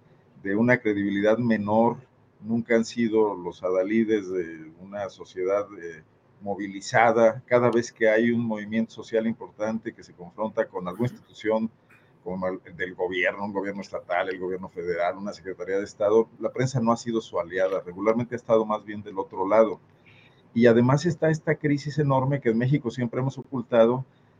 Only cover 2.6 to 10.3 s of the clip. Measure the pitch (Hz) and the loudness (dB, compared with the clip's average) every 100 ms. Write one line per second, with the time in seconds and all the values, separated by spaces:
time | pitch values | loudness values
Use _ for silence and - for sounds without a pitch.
2.6 | 113 117 113 120 117 110 107 92 87 82 | 2 0 0 -2 0 2 2 0 -8 -6
3.6 | 92 92 95 110 110 107 92 92 82 82 | -2 0 2 2 2 0 -2 -6 -6 -10
4.6 | 80 82 95 101 98 92 85 92 92 101 | -18 -20 -14 -10 -10 -12 -14 -6 -2 -2
5.6 | 101 101 85 80 78 _ _ _ 101 98 | -4 -10 -14 -14 -20 _ _ _ -10 -8
6.6 | 101 98 - 123 117 113 113 113 - 123 | -8 -10 -2 2 4 6 4 2 0 2
7.6 | 123 113 113 - 110 107 120 117 117 107 | 4 2 -2 0 2 4 4 0 -2 -6
8.6 | 104 113 113 - 104 113 113 110 92 - | -4 -4 -4 -6 -4 -2 -2 -4 -10 -8
9.6 | 107 113 113 - 90 82 87 | -6 -4 -8 -14 -18 -18 -16